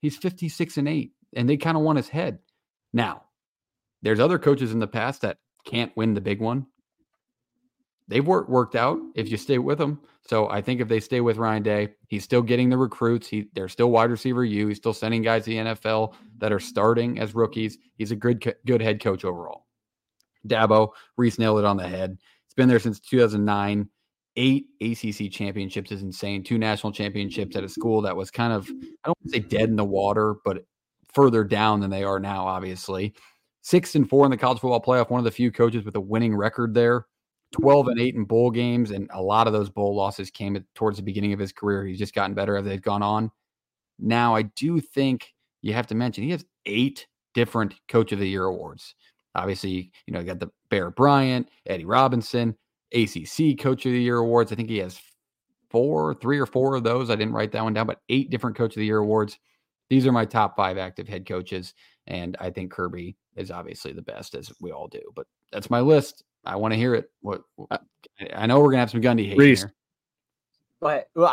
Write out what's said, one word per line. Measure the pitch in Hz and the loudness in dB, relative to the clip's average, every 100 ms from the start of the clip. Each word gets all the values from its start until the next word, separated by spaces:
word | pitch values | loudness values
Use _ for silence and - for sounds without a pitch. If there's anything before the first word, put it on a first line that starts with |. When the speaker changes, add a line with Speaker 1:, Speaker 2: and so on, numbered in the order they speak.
Speaker 1:
He's | 151 - | -6 -4
fifty-six | 185 180 165 - 160 - | -6 -6 -8 -6 -6 -4
and | 143 | -2
eight, | 156 - _ _ 120 | -2 -6 _ _ -2
and | 123 | 0
they | 143 | 2
kinda | 165 160 | 0 2
want | 156 147 | 2 0
his | - | -2
head. | 151 175 92 _ _ _ _ _ | -4 -6 -8 _ _ _ _ _
Now, | 117 104 - _ _ _ _ _ _ _ _ | -2 -2 -6 _ _ _ _ _ _ _ _
there's | 107 110 | 0 4
other | 147 180 | 4 4
coaches | 151 135 120 | 2 2 0
in | 113 | -2
the | 104 | -4
past | 113 120 - | -4 -6 -4
that | 107 - _ _ | -6 -6 _ _
can't | - 120 117 - | -6 -4 -4 -2
win | 110 | 0
the | 101 | 0
big | 98 101 | -2 -4
one. | 113 127 127 _ _ _ _ _ _ _ _ _ _ _ _ _ - | -4 -4 -8 _ _ _ _ _ _ _ _ _ _ _ _ _ -4
They've | 117 147 | 0 2
wor-, | 180 143 | 2 2
worked | 127 120 | 2 2
out | 117 127 160 - | 2 0 -2 -6
if | - 107 | -6 -4
you | 107 | -4
stay | - 127 | 0 0
with | 139 151 | 0 0
them. | 147 147 - _ - | -2 -4 -12 _ -2
So | 113 104 | 0 0
I | 104 | -2
think | 113 123 | -2 -2
if | 113 | 0
they | 113 | -2
stay | - 123 | 0 0
with | 117 110 | 0 2
Ryan | 113 110 | 0 0
Day, | 107 104 104 - - | 0 0 -2 -8 -10
he's | 104 | -10
still | - 123 | 0 2
getting | 113 123 127 | 2 2 4
the | 127 | 2
recruits. | 131 - 117 117 - | 0 0 0 0 -2
He, | 107 104 | -8 -4
they're | - 92 | -4 -4
still | - 120 | 0 4
wide | 113 120 | 4 2
receiver | 117 131 123 | 0 -2 0
U. | 120 104 107 | 0 0 -2
He's | 104 | -2
still | 113 | -4
sending | 107 110 113 | -2 -2 0
guys | 113 113 | 2 0
to | 107 | 0
the | 110 | -4
N | 113 | -4
F | 110 110 | -4 -2
L | 110 107 - - - | 0 -2 -6 -20 -6
that | 107 | -2
are | 101 | -2
starting | - - 107 117 120 113 | -4 2 2 2 0 -4
as | 110 110 | -4 0
rookies. | 110 113 110 - _ | 0 -2 -6 -8 _
He's | - 107 | -10 -8
a | 101 | -2
good | 120 117 | 0 0
co-, | 120 - 127 | -4 -4 0
good | 120 | 0
head | 110 107 | 2 0
coach | 107 95 | -2 -2
overall. | 95 87 82 - _ _ _ _ _ _ _ _ 104 | -4 -6 -10 -16 _ _ _ _ _ _ _ _ -2
Dabo, | 110 110 110 110 - _ - | 2 6 6 4 -2 _ 0
Reese | 120 110 | 0 2
nailed | 113 107 | 2 4
it | |
on | 104 98 | 2 0
the | 90 | -2
head. | 92 92 95 _ _ | -6 -6 -8 _ _
It's | _ | _
been | - 127 | 2 6
there | 117 | 6
since | 117 101 | 2 -6
two | - 131 | 0 4
thousand | 113 107 | 4 2
nine. | 104 101 101 104 101 _ _ _ _ - | 0 0 0 -2 -4 _ _ _ _ 0
Eight | 131 139 - - | 2 2 -2 -8
A | 113 | -6
C | 113 110 | -6 -8
C | 104 101 | -6 -8
championships | - 101 95 95 101 92 | -8 -8 -6 -8 -8 -10
is | 98 | -10
insane. | 98 - 101 101 | -10 -10 -8 -8
Two | 92 117 | -4 -2
national | 110 104 107 | 0 -2 -4
championships | 101 104 101 98 107 92 | -6 -6 -6 -6 -6 -8
at | 98 | -8
a | 95 | -10
school | - 113 110 | -6 0 0
that | 101 90 | 0 -6
was | 95 | -8
kind | - 117 | -4 -2
of, | 107 92 | -2 -6
I | - - - 156 | -14 -18 -8 -6
don't | 175 | -4
wanna | 160 | -4
say | 135 | -6
dead | 104 104 113 | -2 0 0
in | 107 | 0
the | |
water, | 101 95 101 107 107 104 | 0 0 0 0 0 -2
but | 101 92 - _ _ _ _ | -4 -6 -10 _ _ _ _
further | - 139 113 | 4 6 4
down | 101 104 110 104 | 2 2 2 2
than | 98 | 0
they | 95 | -2
are | 98 98 | -2 -2
now, | 98 95 95 | -4 -4 -4
obviously. | 92 92 92 - 92 104 - - _ _ _ | -4 -6 -10 -8 -6 -6 -8 -20 _ _ _
Six | - 180 180 | 0 0 2
and | 156 131 | 0 4
four | 139 | 6
in | 139 | 6
the | 127 | 4
college | 127 123 | 0 0
football | 127 117 | 0 0
playoff, | 127 127 113 | 2 2 2
one | 123 | 0
of | |
the | 117 | 0
few | 113 123 | 0 0
coaches | - 117 117 | 2 2 0
with | 104 104 | -4 -6
a | |
winning | 98 110 117 | -2 0 0
record | 104 107 - 117 | 0 0 -2 0
there. | 113 120 123 - _ _ _ _ | 2 2 2 -4 _ _ _ _
Twelve | - 131 143 127 | 2 6 6 4
and | 117 | 0
eight | 123 | 0
in | 117 | -2
bowl | 101 113 123 | 0 2 2
games, | 117 120 120 110 | 2 0 0 0
and | 101 98 | -4 -8
a | 98 | -4
lot | 95 107 113 | 0 2 4
of | |
those | 107 101 | 2 -2
bowl | 104 101 | -2 -2
losses | 101 98 - 95 | 0 -2 -4 -10
came | - 101 101 | -8 -6 -6
at, | - | -8
towards | - 107 101 | -4 -2 -2
the | |
beginning | 101 101 104 | -6 -2 -2
of | 101 | -2
his | 98 | -6
career. | - 104 98 | -4 -2 -2
He's | 98 92 | -4 -6
just | 101 | -6
gotten | 107 98 | -4 -2
better | 98 98 101 | -2 -2 -2
as | |
they've | 98 98 | -4 -4
gone | 107 101 | -2 -2
on. | 101 107 110 - _ _ _ _ _ - | 0 0 -4 -8 _ _ _ _ _ -6
Now, | 104 117 120 | 0 2 4
I | 110 | 2
do | 107 - 147 170 | -2 -4 -2 -2
think | - 139 135 123 - _ _ _ | -2 -2 0 -2 -6 _ _ _
you | 107 | -6
have | 113 120 | -4 -2
to | |
mention | 110 123 101 | -2 -2 -4
he | 131 | -6
has | 175 - _ | -6 -10 _
eight | 101 107 139 139 - _ _ | -4 -2 -2 -4 -18 _ _
different | 120 113 117 101 - - | -2 0 0 -2 -6 0
Coach | 117 110 | 0 2
of | 101 | -2
the | 95 | -2
Year | 98 | -2
awards. | 92 90 80 - - _ _ _ _ | -2 -4 -10 -18 -20 _ _ _ _
Obviously, | 92 95 92 95 92 92 _ - | -6 -4 -4 -4 -6 -8 _ -12
you | |
know, | 90 | -10
you | 87 | -8
got | 90 | -10
the | 85 - - | -12 -14 -4
Bear | 101 87 | -2 -2
Bryant, | - 143 139 131 127 - _ - | 2 4 4 2 -2 -6 _ -8
Eddie | 92 | -6
Robinson, | 82 120 131 120 - 123 117 107 _ _ _ | 0 2 4 2 -2 -2 -2 -4 _ _ _
A | 120 107 | 0 0
C | - | -2
C | 80 - 156 | -6 0 0
Coach | 127 135 131 131 | 2 0 -2 -2
of | |
the | 123 | 0
Year | 120 120 | 0 0
awards. | 117 117 113 | 4 4 2
I | |
think | 110 113 | -2 -4
he | 107 | -4
has | 92 - - _ _ _ _ _ _ | -6 -10 -20 _ _ _ _ _ _
four, | 117 139 156 156 | 0 2 2 -2
three | - 120 143 | -2 -2 0
or | 127 | 0
four | 127 135 | 0 0
of | 131 | 2
those. | 113 123 120 | 0 0 0
I | 104 | -2
didn't | 110 | -2
write | 110 107 | -2 -2
that | 110 | -2
one | 110 | -2
down, | 107 110 | 0 -2
but | - - | -4 -2
eight | 131 139 | 0 0
different | 123 123 107 | -4 -4 -2
Coach | 113 110 | -2 -2
of | |
the | 107 | 0
Year | 107 | 0
awards. | 104 110 104 - _ _ _ _ - | 2 2 0 -6 _ _ _ _ 0
These | 131 131 | 4 4
are | |
my | 120 | 4
top | 107 113 104 - | 2 0 0 0
five | 95 95 | -2 -2
active | 92 95 98 | -8 -10 -12
head | 95 95 | -12 -8
coaches, | 92 92 92 90 - _ _ - | -8 -6 -10 -10 -18 _ _ -12
and | 92 87 90 | -8 -8 -8
I | 90 | -8
think | 95 92 | -8 -10
Kirby | - 90 87 87 - _ 98 | -6 -6 -8 -12 -16 _ -14
is | 92 | -12
obviously | 87 82 - - | -12 -14 -14 -14
the | 82 | -14
best, | - - - | -14 -16 -14
as | 67 - - | -16 -16 -16
we | 87 | -14
all | 71 76 | -12 -14
do. | - - | -16 -16
But | - - _ _ | -16 -16 _ _
that's | 104 - | -10 -2
my | 120 | 2
list. | 135 151 143 - _ _ | 6 4 2 -8 _ _
I | - 95 | -8 -4
wanna | 110 110 | 0 0
hear | 123 | 2
it. | 117 - _ | 0 -2 _
What, | 104 92 - - | -10 -10 -12 -18
what | 95 | -10
Speaker 2:
Uh, | - _ _ - - | -10 _ _ -20 -18
Speaker 1:
I, | 98 - | -14 -2
I | 110 | 4
know | 135 | 6
we're | 147 | 8
gonna | 131 | 6
have | 117 | 2
some | 117 | 2
Gundy | 123 120 98 | 2 2 2
hate | 101 | 6
Speaker 2:
Reese. | 143 107 | 8 6
Speaker 1:
here. | 98 _ _ _ _ _ _ _ _ _ _ _ | 2 _ _ _ _ _ _ _ _ _ _ _
Speaker 3:
But, | 151 143 - | -2 -2 -2
well, | 165 170 | 2 6